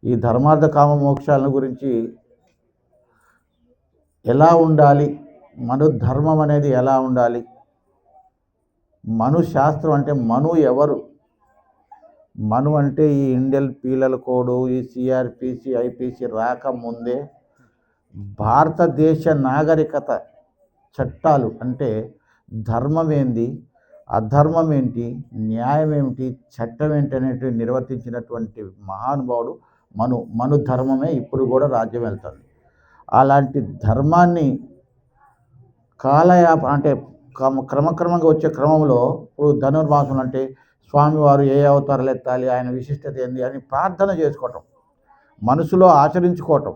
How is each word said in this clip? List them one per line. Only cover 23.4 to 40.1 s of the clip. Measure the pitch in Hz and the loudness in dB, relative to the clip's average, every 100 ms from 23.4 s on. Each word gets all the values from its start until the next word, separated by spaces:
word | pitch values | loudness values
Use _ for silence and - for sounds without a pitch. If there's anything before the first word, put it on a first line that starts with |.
| 120 151 _ _ _ - _ | -4 -6 _ _ _ -20 _
అధర్మం | - 110 143 151 165 160 | -4 0 2 2 2 0
ఏంటి, | 143 127 117 117 127 - | 0 -2 -6 -8 -10 -14
న్యాయం | 110 110 110 123 147 156 | -8 -6 -4 -2 0 0
ఏమిటి, | 147 135 123 131 123 _ | -2 -4 -4 -8 -10 _
చట్టం | - 117 117 151 | -10 -10 -4 -2
ఏంటి | 147 143 135 | 0 -2 -2
అనేటివి | 131 127 131 | -4 -4 -4
నిర్వర్తించినటువంటి | 113 117 131 127 127 117 117 113 120 110 107 101 95 | -4 -2 -4 -4 -10 -10 -12 -10 -10 -10 -12 -18 -18
మహానుభావుడు | 101 95 123 143 123 120 120 165 _ _ _ 101 | -16 -10 -6 -4 -4 -4 -6 -10 _ _ _ -6
మను. | 123 120 - | -2 -2 -4
మను | 110 131 143 | -4 0 0
ధర్మమే | 113 127 131 135 156 | 0 -2 -2 -2 -2
ఇప్పుడు | 143 117 135 | -4 -6 -4
కూడా | 131 131 143 | 0 0 0
రాజ్యం | 123 113 120 | 0 -2 -6
వెళ్తుంది. | 117 98 71 - _ _ _ _ _ _ - | -6 -8 -14 -20 _ _ _ _ _ _ 0
అలాంటి | 113 135 139 135 139 107 - 104 | 2 4 4 2 -4 -6 -4 -2
ధర్మాన్ని | 120 143 170 175 170 143 123 - _ _ _ _ _ _ _ _ _ _ _ _ _ | 0 2 4 4 2 -2 -4 -10 _ _ _ _ _ _ _ _ _ _ _ _ _
కాలయాప-, | 131 143 175 180 170 160 127 | 2 4 6 6 6 4 0
అంటే | 143 147 131 - - _ - | 0 0 -2 -6 -20 _ -2
క్రమ-, | 131 135 | -2 -2
క్రమక్రమంగా | 131 139 151 165 175 175 160 | -4 -2 -2 -2 -2 2 2
వచ్చే | 156 160 | 2 0
క్రమంలో | - 143 156 156 120 127 160 | 0 2 2 4 2 2 -2
ఇప్పుడు | - - 147 147 | -10 -2 0 2
ధనుర్మాసం | 135 151 151 147 139 | 2 0 2 0 0